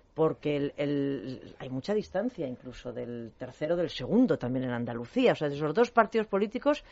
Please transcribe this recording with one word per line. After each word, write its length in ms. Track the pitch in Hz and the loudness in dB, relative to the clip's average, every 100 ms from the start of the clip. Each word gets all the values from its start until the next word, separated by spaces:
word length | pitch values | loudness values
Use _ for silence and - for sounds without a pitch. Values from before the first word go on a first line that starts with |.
| _ | _
porque 420 | - 156 - 151 147 | 0 2 2 -2 0
el, 180 | 143 - | 0 -2
el, 800 | 143 143 139 139 110 127 87 - | 0 0 0 -2 -6 -10 -14 -12
hay 120 | 135 | -8
mucha 220 | 131 160 | -6 -2
distancia 540 | 214 - 185 240 - 143 | -2 0 -2 -2 -4 -6
incluso 460 | 123 127 - 127 | -6 -12 -12 -10
del 400 | 120 120 120 117 - | -8 -8 -8 -10 -12
tercero, 380 | 123 - 156 | -14 -4 0
del 160 | 175 160 | 0 0
segundo 480 | - 127 196 254 - | -4 2 4 6 4
también 280 | 123 131 127 | 0 -2 -2
en 40 | |
Andalucía. 600 | 120 120 117 117 - 247 | -2 -4 -6 -4 2 4
O 20 | |
sea, 140 | 156 151 | 4 0
de 80 | 143 | -2
esos 180 | 151 | 0
dos 160 | 147 240 | 2 4
partidos 380 | - 208 226 214 | 4 2 2 0
políticos 560 | 196 208 240 285 294 - | 0 0 0 0 0 -4